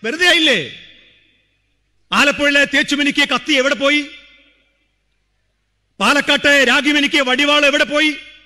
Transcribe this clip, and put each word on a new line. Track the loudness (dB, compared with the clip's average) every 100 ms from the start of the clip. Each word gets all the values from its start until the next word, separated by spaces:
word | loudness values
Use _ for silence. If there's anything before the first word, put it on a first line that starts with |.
വെറുതെ | -8 -2 2
ആയില്ലേ? | 2 2 0 -4 -14 -20 -20 _ _ _ _ _ _ _ _ _ _ _ 0
ആലപ്പുഴയിലെ | 0 0 0 2 0
തേച്ചുമിനുക്കിയ | 0 -2 -2 -2 0 -2
കത്തി | -2 -2 0
എവിടെ | 0 0
പോയി? | 0 0 -4 -14 _ _ _ _ _ _ _ _ _ _ _ _ _ _ _ _ _ _
പാലക്കാട്ടെ | -2 0 0 0 2 2 4
രാഗിമിനുക്കിയ | 2 0 0 0 0 0
വടിവാൾ | 0 2 2 2
എവിടെ | 0 -2
പോയി? | 0 -2 -4 -14 -20